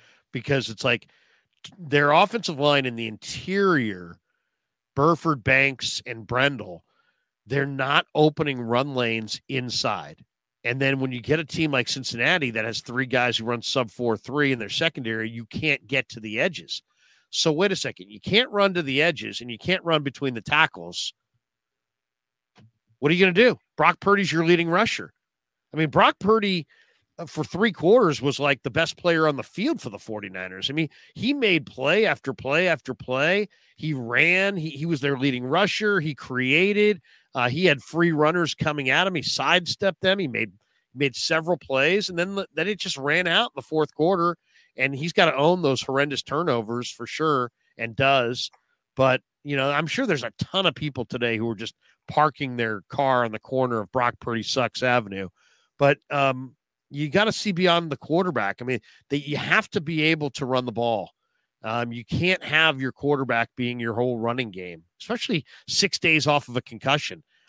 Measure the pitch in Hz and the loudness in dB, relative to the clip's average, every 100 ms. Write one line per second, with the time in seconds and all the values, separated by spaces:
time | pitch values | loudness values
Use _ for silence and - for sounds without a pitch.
0 | _ _ _ 127 117 139 113 110 127 120 | _ _ _ -10 -2 -2 -2 -4 -2 -2
1 | _ _ _ _ _ _ - - 156 143 | _ _ _ _ _ _ -20 -16 0 2
2 | 147 156 196 233 180 139 147 143 131 117 | 6 6 4 0 -6 0 2 2 0 -4
3 | 113 107 - - - 196 196 156 110 92 | -8 -10 -12 -12 -4 0 2 2 0 -6
4 | 85 87 _ _ _ _ _ _ _ - | -12 -20 _ _ _ _ _ _ _ 0
5 | 151 165 165 139 131 131 139 131 - - | 2 2 0 0 2 4 2 0 -6 -8
6 | - 113 - 123 139 131 92 85 _ _ | -10 -14 -4 0 2 0 -10 -14 _ _
7 | _ _ _ _ - 139 139 135 135 156 | _ _ _ _ -6 -4 -4 -4 0 0
8 | - 151 156 151 147 127 113 120 143 127 | 0 2 2 2 -4 -4 -2 0 0 -2
9 | 117 113 107 - - 135 123 - 123 98 | -2 -2 -6 -10 -8 -6 -4 -4 -4 -4
10 | 73 80 - _ _ _ 117 131 135 135 | -8 -18 -20 _ _ _ -6 -2 0 0
11 | 131 123 113 156 156 - 156 135 120 135 | -2 -4 -2 -2 -2 -2 0 0 -2 -4
12 | 131 117 135 180 131 110 113 107 - 120 | -6 -2 0 0 0 -4 -4 -6 -8 -4
13 | 127 127 123 113 113 120 - 135 117 - | 0 2 2 0 -4 -4 -4 -2 -4 -2
14 | 120 107 - 143 143 123 101 - 165 151 | -2 -2 -4 -2 0 0 -4 -2 -2 -2
15 | 113 110 113 117 113 - 156 139 110 135 | -8 -6 -6 -10 -12 -6 -2 -4 -4 -4
16 | - 123 110 110 175 151 - - _ _ | -4 -10 -8 -4 -4 -4 -12 -14 _ _
17 | _ _ _ - 165 151 196 185 127 - | _ _ _ -2 0 2 0 0 -6 -8
18 | 95 104 - 202 254 208 196 175 139 135 | -16 -12 -2 0 2 2 2 2 -2 2
19 | 165 127 107 101 123 113 - 180 165 156 | 2 0 -6 -10 -10 -8 -4 -2 0 0
20 | 139 - 139 117 - 147 160 - 85 87 | 0 -4 -6 -6 0 4 4 2 -12 -10
21 | - - _ _ _ _ _ _ _ _ | -10 -12 _ _ _ _ _ _ _ _
22 | _ _ _ _ _ _ - _ _ - | _ _ _ _ _ _ -20 _ _ -2
23 | 147 175 190 175 247 170 _ - 147 - | 2 4 4 6 4 4 _ 2 2 4
24 | 196 202 170 156 165 175 170 175 226 - | 2 2 2 0 4 4 4 2 0 -2
25 | 87 _ _ _ _ _ _ 147 156 160 | -10 _ _ _ _ _ _ -2 2 6
26 | 247 - 196 220 202 180 147 _ _ _ | 4 4 2 2 2 -2 -4 _ _ _
27 | _ - 165 - 143 170 226 170 160 240 | _ -16 -12 -6 -6 0 0 2 6 6
28 | 185 135 135 - 143 139 135 151 165 - | 6 2 -2 0 0 0 -2 -2 -2 0
29 | 175 165 156 139 - - 262 285 - 98 | 0 4 2 0 -6 -4 -4 -4 -8 -12
30 | - 107 101 92 92 92 - 147 151 _ | -10 -10 -10 -10 -12 -8 -6 -2 -4 _
31 | - - 233 285 220 165 120 - 135 196 | -20 -6 -2 0 2 2 0 -4 2 4
32 | 202 143 - - 135 156 180 151 - 123 | 2 0 -4 -6 -2 0 2 0 -4 -10
33 | - 127 156 196 202 _ _ - 156 135 | -4 0 2 0 -2 _ _ -10 -6 -4
34 | 113 120 165 185 196 196 156 135 165 156 | -2 2 4 4 0 -2 -6 -6 -4 -2
35 | 143 135 139 123 127 165 196 - 208 196 | 0 0 0 0 0 0 0 0 0 0
36 | 156 139 - 127 127 151 196 208 208 190 | -2 -6 -6 -2 2 4 4 4 2 2
37 | _ _ _ 131 123 143 180 139 - 160 | _ _ _ -2 0 2 2 2 0 2
38 | 170 151 151 175 160 - 156 147 131 147 | 2 4 2 2 0 -2 -2 -2 0 2
39 | 190 175 - - 139 175 165 - 196 170 | 2 -2 -4 -2 2 2 2 -2 -2 0
40 | 185 202 151 110 110 95 _ _ _ 127 | 0 0 -2 -4 -6 -8 _ _ _ -2
41 | 139 - - 160 165 175 - 135 147 196 | -2 -2 -2 0 0 -2 0 0 2 2
42 | 190 170 185 196 185 151 180 202 185 139 | 0 -4 -4 -4 -6 -4 -4 -4 -6 -6
43 | 139 165 180 185 240 139 - 156 151 - | 0 0 2 2 0 -4 -4 -2 -2 0
44 | 160 190 170 165 _ _ _ - 135 135 | 2 2 0 -2 _ _ _ -4 -2 -2
45 | 170 202 170 135 156 185 147 127 - 135 | -2 4 4 4 4 4 2 0 0 0
46 | 147 131 - 143 170 120 107 120 117 - | 0 -2 -4 -2 0 0 0 -6 -6 -10
47 | 117 - 156 139 120 _ _ - 117 113 | -10 -4 0 0 -2 _ _ -10 -8 0
48 | 139 139 120 123 - _ _ _ _ - | 4 4 2 -4 -8 _ _ _ _ 2
49 | 131 131 _ _ 147 139 135 143 160 - | 2 2 _ _ -6 -2 0 0 -2 -2
50 | 262 151 117 - - 190 185 - 151 131 | 0 0 -2 -6 -4 0 0 0 -6 -6
51 | 113 123 120 113 117 101 113 - _ _ | -6 -2 -2 0 -2 -6 -10 -14 _ _
52 | - - 151 - 139 123 113 104 - 135 | -4 2 2 2 -8 -4 -4 -4 -8 -2
53 | 135 127 117 110 - 131 127 113 98 131 | 2 2 2 -2 -4 -2 0 -2 -2 0
54 | 120 104 - 113 101 131 117 - 127 123 | 0 -2 -4 -4 -2 -2 -2 0 2 2
55 | 104 98 92 _ _ _ _ - 139 147 | 0 -6 -10 _ _ _ _ 0 2 2
56 | - 143 139 127 127 _ _ _ _ 143 | -2 0 0 0 -6 _ _ _ _ -6
57 | 151 175 220 - 214 170 185 170 165 - | 0 2 2 0 -2 2 4 4 2 -6
58 | - 165 185 120 98 - 123 123 - - | -2 0 0 0 -2 -4 -4 -6 -6 -20
59 | - 143 143 139 113 190 - 202 151 160 | -6 -4 -4 -4 0 0 0 -4 -4 0
60 | 156 160 147 - 127 127 123 110 120 107 | 2 2 -2 -4 -2 0 0 -2 0 0
61 | 85 _ _ _ _ _ 110 117 120 117 | -4 _ _ _ _ _ -6 -4 -4 -8
62 | - 139 175 185 - 156 160 135 131 - | -6 -2 0 0 0 2 2 2 -4 -4
63 | 139 143 127 117 113 - 123 120 117 110 | -2 0 0 0 -2 -4 -6 -4 -4 -2
64 | 127 120 113 123 113 92 90 85 _ - | -2 -2 -2 -2 -6 -8 -14 -14 _ -18
65 | - 240 - 175 - - - - 196 - | -8 -6 -4 -4 -4 -16 -6 0 0 0
66 | 170 156 151 147 - 120 - 110 135 147 | 2 2 4 0 0 -6 -6 -8 0 0
67 | - 87 _ _ | -2 -12 _ _